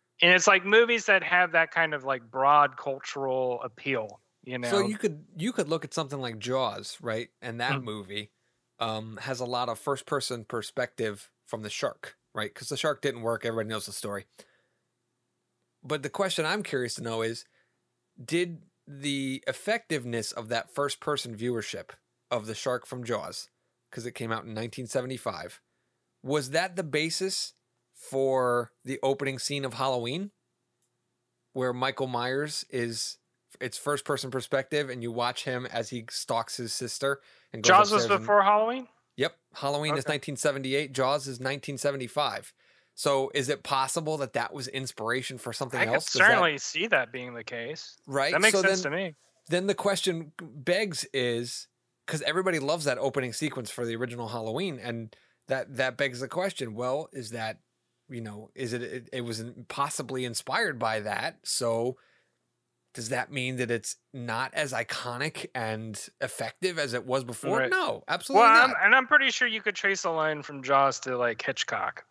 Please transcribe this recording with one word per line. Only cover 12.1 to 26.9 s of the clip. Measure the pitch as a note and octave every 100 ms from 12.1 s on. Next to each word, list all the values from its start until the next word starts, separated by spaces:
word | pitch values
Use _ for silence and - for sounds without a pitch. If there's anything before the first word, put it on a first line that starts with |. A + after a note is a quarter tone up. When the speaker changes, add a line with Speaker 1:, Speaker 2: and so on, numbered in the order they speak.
| - _
Speaker 2:
right? | G#2+ G#2+
'Cause | - -
the | C#3
shark | D#3 C#3
didn't | C#3+ A#2
work. | A2+ A#2
Everybody | A#2 A2+ A2
knows | G#2+
the | G#2
story. | - G#2 G2+ - - - _ _ _ _ _ _ _ _ _ _ _ _ _
But | C#3 D3+
the | D3
question | - F#3+ F3
I'm | D#3 D#3
curious | - C3+ A#2+
to | -
know | A#2 A2+
is, | A2+ A#2 - _ _ _ _ _ _ -
did | A#2 E3 F3+ D#3+ - _ -
the | C#3 C#3+ C#3 C3+ C3 -
effectiveness | - G3+ A3+ - D3+ A#2+ A#2 -
of | - A2+
that | A#2 -
first-person | D3 C#3+ - D3+ C#3+ A#2+ G#2+
viewership | B2 A#2 - G2 - - _ _ -
of | A#2+ A2
the |
shark | G#2+ C3+ B2 -
from | B2+
Jaws, | A#2 G#2+ D#2+ - - _ _ _ -
'cause | B2
it | A#2+
came | - A2+
out | A2+
in | A2+
nineteen | A2 A#2 - A#2
seventy-five, | C3 B2+ B2+ A2 E2+ F2 - _ _ _ _ _ _
was | C3 D3 C3
that | D#3+ F#3+ F3+
the |
basis | D#3